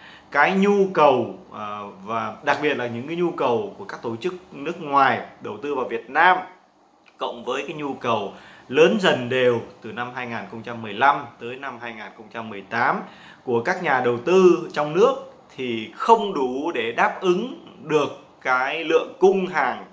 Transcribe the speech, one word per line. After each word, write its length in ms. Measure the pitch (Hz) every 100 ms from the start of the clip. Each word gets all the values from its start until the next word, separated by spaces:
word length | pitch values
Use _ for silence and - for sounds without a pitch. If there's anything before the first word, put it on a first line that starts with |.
| - - -
cái 200 | 139 156
nhu 360 | 190 202 202 185
cầu, 460 | 170 143 127 104 95 -
à, 260 | 107 104 104 104 95
và 320 | 98 113 110 104
đặc 140 | 143 135
biệt 160 | 147 135
là 100 | 120
những 200 | 117 139
cái 80 | 170
nhu 160 | 175
cầu 440 | 156 135 117 98 -
của 80 | 98
các 160 | -
tổ 140 | 123 113
chức 180 | 180 180 -
nước 300 | 131 143 185
ngoài 400 | 151 139 135 113 - -
đầu 160 | 110 104
tư 140 | 147 135
vào 100 | 120
Việt 240 | 113 123
Nam, 280 | 143 180 180 - - _ _ _ _ _ -
cộng 280 | 127 117 117
với 180 | 135 147
cái 100 | 156
nhu 160 | 143
cầu 400 | 127 123 110 98 - - - -
lớn 300 | 131 175 214
dần 300 | 185 139 123
đều 320 | 127 123 117 - -
từ 100 | 113
năm 200 | 104 123 127
hai 120 | 120
ngàn 180 | 113 98
không 120 | 113
trăm 180 | 117 117
mười 120 | 110
lăm 320 | 101 139 147 127 -
tới 160 | 120 131
năm 240 | 139 117
hai 120 | 117
ngàn 180 | 110 101 107
không 100 | 107
trăm 160 | 117 110
mười 120 | 101
tám 400 | - 117 135 185 - - - -
của 200 | - 117
các 200 | 139 185
nhà 180 | 165 131 123
đầu 120 | 120
tư 520 | 135 185 180 - -
trong 200 | 151 151
nước 220 | 165 247 269 - - - -
thì 360 | 127 113 107 -
không 380 | - - 208
đủ 380 | 151 127 131 160
để 200 | 170 113
đáp 260 | 165 202 -
ứng 440 | 185 180 247 311 - -
được 360 | 151 151 135 - - _
cái 420 | 135 127 131 160
lượng 300 | 190 240 - -
cung 280 | 190 190 175
hàng, 380 | 151 127 107 95